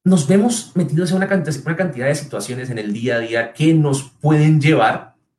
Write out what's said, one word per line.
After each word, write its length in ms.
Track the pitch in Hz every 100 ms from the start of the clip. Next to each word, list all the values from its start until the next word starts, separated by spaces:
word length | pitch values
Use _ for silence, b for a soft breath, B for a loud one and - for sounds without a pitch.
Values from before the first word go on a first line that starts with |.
nos 240 | 180 185 139
vemos 440 | 190 240 - -
metidos 360 | 175 151 156 175
en 60 | 190
una 120 | 190
cant-, 340 | 196 151 139 156
una 100 | 165
cantidad 300 | 175 120 135
de 80 |
situaciones 560 | 156 - 104 104 120 127
en 80 | 113
el 140 | 104
día 240 | 107 120 117
a 40 |
día 320 | 113 117 117
que 220 | - 160
nos 280 | 160 147 135
pueden 580 | - _ 147 151 156 156
llevar 560 | 147 147 110 - - _ _